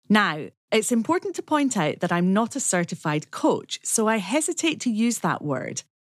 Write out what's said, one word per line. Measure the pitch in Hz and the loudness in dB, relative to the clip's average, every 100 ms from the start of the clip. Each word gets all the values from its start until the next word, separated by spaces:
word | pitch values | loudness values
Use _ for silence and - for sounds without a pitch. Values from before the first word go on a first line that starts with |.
| - | 2
Now, | 208 190 151 113 - _ | 4 4 -2 -8 -16 _
it's | 220 - | 0 2
important | 233 220 359 403 359 | 0 0 -2 -2 -8
to | |
point | - 302 277 202 | -2 0 2 2
out | 151 - | -2 -2
that | 175 | 0
I'm | 175 180 | 2 2
not | 202 226 277 | 2 0 -2
a | |
certified | - 180 170 170 160 151 - | -2 0 -2 -4 -2 -2 -4
coach, | - 311 160 - - | 0 2 0 -2 -10
so | - - 214 | -4 0 2
I | 220 | 0
hesitate | 180 285 320 320 330 226 | 0 -2 -2 -2 -2 0
to | 254 | -2
use | 214 233 220 | 2 0 0
that | 175 127 | -2 -2
word. | 147 131 - - - _ | -2 -4 -4 -10 -12 _